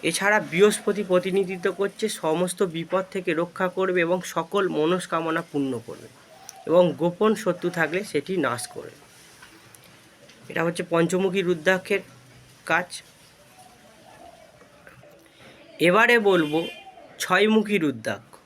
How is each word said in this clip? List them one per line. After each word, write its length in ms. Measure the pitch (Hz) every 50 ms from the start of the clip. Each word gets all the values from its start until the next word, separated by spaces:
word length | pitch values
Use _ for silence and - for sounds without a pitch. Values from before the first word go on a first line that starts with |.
| -
এছাড়া 380 | 165 170 - 190 202 214 214
বৃহস্পতি 600 | 170 143 156 175 196 208 208 - - - 202 190 202
প্রতিনিধিত্ব 680 | 180 180 180 175 190 180 196 196 175 190 185 175 196 185
করছে, 360 | - 196 196 190 - 220 214
সমস্ত 540 | 214 - - 160 156 165 180 180 175 - 208
বিপদ 420 | 180 160 165 165 170 - 185 185 185
থেকে 240 | - 196 180 - 160
রক্ষা 340 | 156 170 170 - - 190 180
করবে 320 | 180 - 190 190 180 185
এবং 200 | 170 165 180 185 175
সকল 460 | - - 170 160 - - 202 196 175
মনস্কামনা 760 | - 147 156 170 180 185 180 - - 165 165 165 160 165 165
পূর্ণ 380 | - - 147 139 135 127 117 113
করবে 220 | - - - 117 - - - - - - - - - - - -
এবং 260 | - 156 175 180 170 143
গোপন 420 | 127 156 175 175 - 214 220 220
শত্রু 360 | 208 - 185 175 180 - 175
থাকলে 340 | 170 170 165 147 160 185 214
সেটি 320 | 208 - 151 139 - 190
নাশ 300 | 185 143 127 120 120 -
করবে। 340 | - - - - 76 - - - - - - - - - - - - - - - - - - - - - - - - - _ - - - - - -
এটা 160 | - - 165
হচ্ছে 180 | 170 170 170 180
পঞ্চমুখী 600 | 175 165 165 160 143 185 180 196 190 175 196 185
রুদ্রাক্ষের 580 | 175 180 160 151 180 190 185 185 - 202 196 185 - - - - - - - - - - - -
কাজ। 360 | - 165 165 180 - - - - - - _ - - - _ - - - - - - - - - - - - - - - - - - - - - - - - - - - - - - - - - - - - - - _ - - - - - - - - -
এবারে 400 | 156 170 180 208 233 233 240 233
বলবো 480 | 208 202 190 175 160 151 147 160 - 233 - - - - - - - - - -
ছয়মুখী 600 | - - 185 185 208 214 220 220 208 202 208 196
রুদ্রাক্ষ। 580 | 160 147 127 113 110 120 104 101 - - - - _